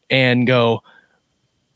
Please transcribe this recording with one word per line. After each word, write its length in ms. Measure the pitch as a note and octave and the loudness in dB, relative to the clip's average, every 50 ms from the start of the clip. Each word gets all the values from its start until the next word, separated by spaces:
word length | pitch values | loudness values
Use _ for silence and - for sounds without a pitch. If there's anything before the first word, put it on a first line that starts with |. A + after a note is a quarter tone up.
| _ - | _ -4
and 360 | C3 C3 C3 B2+ B2 B2 B2 | -2 0 0 0 0 0 0
go, 380 | A#2+ C3 B2 A#2 A#2 A2+ G#2 _ _ - _ _ _ _ _ _ _ _ _ _ _ _ _ _ _ _ | 0 0 0 0 0 -2 -4 _ _ -20 _ _ _ _ _ _ _ _ _ _ _ _ _ _ _ _